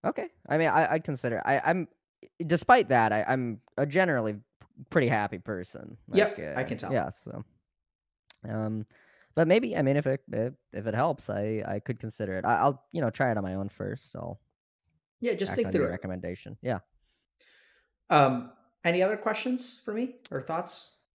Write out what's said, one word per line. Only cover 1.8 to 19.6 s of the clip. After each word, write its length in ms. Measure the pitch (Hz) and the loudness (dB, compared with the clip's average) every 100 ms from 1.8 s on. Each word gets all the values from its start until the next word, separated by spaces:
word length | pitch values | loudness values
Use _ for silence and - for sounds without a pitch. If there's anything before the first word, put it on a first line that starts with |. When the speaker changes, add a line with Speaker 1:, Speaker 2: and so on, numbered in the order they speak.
| 165 _ _ _ - _ 165 | -2 _ _ _ -20 _ 0
Speaker 1:
despite 420 | 165 - 247 - | 0 6 6 6
that, 220 | 127 110 | 4 4
I, 120 | 107 - | 2 2
I'm 340 | 131 120 107 _ - | 0 0 -6 _ -2
a 80 | 143 | 0
generally 500 | 156 185 131 110 104 - _ - - - | 2 2 2 0 -4 -12 _ -20 -20 -2
pretty 180 | 170 123 | 2 4
happy 300 | 110 104 92 | 2 0 -6
person. 580 | - 98 92 - - - - | -6 -8 -8 -14 -16 -18 0
Speaker 2:
Yep, 260 | 185 196 - | 2 2 0
Speaker 1:
Like, 80 | 76 143 | -6 -4
Speaker 2:
I 60 | |
Speaker 1:
uh, 40 | 127 | -4
Speaker 2:
can 100 | 107 | -6
tell. 140 | 92 | -2
Speaker 1:
yeah, 180 | 123 67 | -2 -2
so, 340 | - - - - _ _ _ _ _ _ _ _ - 117 | -8 -14 -14 -14 _ _ _ _ _ _ _ _ -16 -8
um, 380 | 110 110 110 107 _ _ _ _ | -4 -4 -4 -8 _ _ _ _
but 140 | - 165 | 0 6
maybe, 280 | 208 240 - | 6 4 0
I 60 | |
mean, 140 | 135 143 | 2 2
if 100 | 143 | 0
it, 140 | 135 - | -2 -4
if, 220 | 107 117 135 _ | -4 -4 -6 _
if 140 | - 110 | -8 -4
it 80 | |
helps, 340 | 110 156 147 - | 0 0 -2 -4
I, 340 | 101 107 110 98 | -4 -2 -4 -4
I 140 | 101 | -6
could 180 | - 117 | -6 -8
consider 400 | 113 - 101 92 | -8 -8 -6 -2
it. 60 | |
I, 120 | 107 107 | 2 4
I'll, 260 | 131 131 _ | 2 0 _
you 80 | - | -4
know, 100 | 123 | -4
try 200 | - 131 | 0 0
it 40 | 107 | 0
on 60 | |
my 120 | 95 | -2
own 140 | 95 98 | -4 -6
first. 460 | - 98 113 - | -6 -8 -8 -12
I'll 260 | 85 82 98 _ _ _ _ _ _ _ _ | -12 -12 -12 _ _ _ _ _ _ _ _
Speaker 2:
Yeah, 140 | 240 | -4
just 160 | 208 190 | -2 -2
Speaker 1:
act 60 | - | 0
Speaker 2:
think 100 | 202 | 0
Speaker 1:
on 60 | |
Speaker 2:
through 100 | 185 | 2
Speaker 1:
your 60 | 131 | 0
Speaker 2:
it. 20 | |
Speaker 1:
recommendation. 640 | 87 92 92 90 90 - 110 | -2 -6 -8 -8 -10 -12 -8
Yeah. 160 | 127 104 _ _ _ _ _ _ _ _ _ _ _ _ _ | -4 -4 _ _ _ _ _ _ _ _ _ _ _ _ _
Speaker 2:
Um, 440 | 156 135 123 123 - _ _ | 6 6 2 -6 -20 _ _
any 180 | 170 175 | 0 2
other 140 | 190 214 | 2 0
questions 640 | 214 214 254 254 | -2 -2 -4 -4